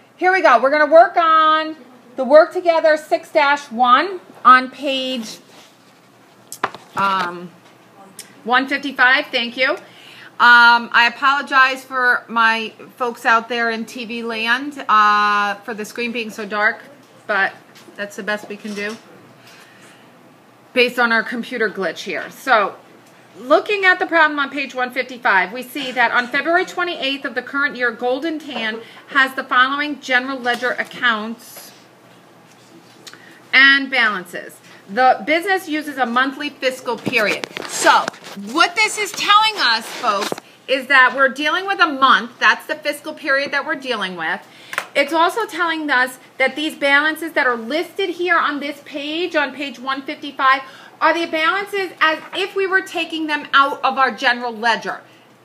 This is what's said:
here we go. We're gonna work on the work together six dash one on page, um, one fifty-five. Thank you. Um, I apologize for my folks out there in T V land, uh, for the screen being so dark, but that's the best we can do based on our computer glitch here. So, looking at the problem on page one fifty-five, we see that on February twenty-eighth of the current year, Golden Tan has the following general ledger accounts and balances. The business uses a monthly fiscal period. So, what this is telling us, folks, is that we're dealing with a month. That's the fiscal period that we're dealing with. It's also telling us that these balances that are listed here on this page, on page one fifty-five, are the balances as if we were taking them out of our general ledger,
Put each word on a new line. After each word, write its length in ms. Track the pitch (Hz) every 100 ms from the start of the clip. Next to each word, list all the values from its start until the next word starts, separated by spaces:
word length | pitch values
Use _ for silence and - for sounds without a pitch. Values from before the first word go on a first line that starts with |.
| _ -
here 140 | 370
we 120 | 370
go. 180 | 302 233
We're 80 | 262
gonna 240 | 302 294
work 240 | 320 381 349
on 580 | 330 320 311 311 311 311 - - - -
the 80 |
work 300 | 247 302 339
together 420 | 359 349 330 311 311
six 360 | 311 330 -
dash 400 | 320 285 285 -
one 480 | 226 247 254 370 370 - - 240
on 240 | 254 254
page, 720 | - 277 262 262 254 220 - - - - _ _ _ _ _ _ _ - - - - - 196
um, 540 | 196 190 175 175 175 - - _ _ - - - - -
one 240 | 214 254 269
fifty-five. 580 | 277 277 247 247 277 294
Thank 260 | 247 233 254
you. 140 | 269
Um, 80 | 359 - - - - - - - 143 233 240 233
I 200 | - 233
apologize 720 | 233 269 285 269 269 262 262
for 400 | - 262 247 240 -
my 460 | 226 226 226 220 - 170 -
folks 280 | 240 233 262
out 240 | 226 226
there 220 | 240 233
in 140 | 226 226
T 200 | 254 220
V 160 | 233
land, 640 | 233 220 226 247 285 277 -
uh, 680 | 214 208 208 208 208 202 202
for 180 | -
the 120 | 214 214
screen 260 | - 240
being 180 | 233 220
so 160 | 214 202
dark, 380 | 214 214 226 - - - - -
but 260 | 202 196 - - - - -
that's 200 | 202 -
the 60 |
best 260 | 196 208 -
we 100 | 208
can 180 | 220 202
do 200 | 208 233 - - - - - - - - - - - - - _ _ _ _
based 280 | 254 240 247
on 120 | 233
our 120 | 226
computer 440 | 214 240 - 247 214
glitch 360 | 190 175 -
here. 260 | 208 147 -
So, 460 | - 269 226 196 - - - - - - 185
looking 460 | 254 339 - 403 370
at 140 | 359
the 60 | 359
problem 340 | 330 302 294
on 100 | 269
page 240 | 285 262
one 180 | 254 247
fifty-five, 640 | 254 254 247 240 190 180
we 80 | 247
see 300 | 247 302 254
that 200 | 247 233
on 160 | 240 240
February 380 | 285 302 349 370
twenty-eighth 580 | 359 349 330 269 277
of 120 | 277 247
the 80 |
current 320 | 247 277 277 240
year, 160 | 247
Golden 480 | 220 247 269 330 311
Tan 400 | 277 240 220 220 - - -
has 260 | 269 262 262
the 80 |
following 560 | 254 262 262 285 294 294
general 400 | - 247 262 269
ledger 320 | 240 240 247
accounts 1000 | - - - 247 214 220 - - - - - - _ - - _ _ _ _ - - - - - - - - -
and 380 | 262 277 277 262
balances. 640 | 262 220 190 175 165 - - - - -
The 360 | 202 254 - 214
business 440 | 330 392 381 330
uses 280 | 302 294 269
a 80 | 240
monthly 440 | 240 269 285 294
fiscal 480 | - 262 254 - 226
period. 500 | - 233 202 156 - - -
So, 380 | - 320 226 - - - 196 202
what 240 | 294 349 415
this 220 | 427 427
is 140 | 403
telling 420 | - 330 415 440 392
us, 280 | 254 226 226
folks, 460 | - 233 196 214 - - - -
is 200 | 277 254
that 260 | 269 254 254
we're 140 | 262
dealing 380 | 262 302 349 392
with 120 | 392
a 80 | 330
month. 520 | 269 262 196 233 -
That's 260 | 220 - -
the 100 | 302
fiscal 380 | 294 294 311
period 380 | 311 294 269 277
that 140 | 285 269
we're 100 | 302
dealing 400 | 262 226 185 175
with. 260 | 160 190 - - - - -
It's 200 | 285 285
also 320 | 320 349 453 427
telling 440 | 320 339 320 294
us 280 | 254 262 - - -
that 200 | 262 277
these 180 | 302 -
balances 580 | 277 277 302 311 330
that 140 | 311 254
are 80 | 233
listed 540 | 226 302 349 - 381
here 280 | 339 359 339
on 220 | 277 285
this 220 | 285 294
page, 520 | - 285 294 320 359 320
on 180 | 277
page 260 | 269 285 233
one 220 | 262 277
fifty-five, 600 | 277 294 285 269 262 277 - - - -
are 140 | 311
the 120 | 320 339
balances 680 | 320 320 392 403 392 370 -
as 180 | 311 311 - 320
if 200 | 381 392
we 120 | 381
were 140 | 381
taking 460 | - 320 330 320 311
them 200 | 294 269
out 280 | 277 285 -
of 140 | 269 247
our 140 | 262
general 420 | 226 262 240 240
ledger, 480 | 220 233 214 190 - - - _ _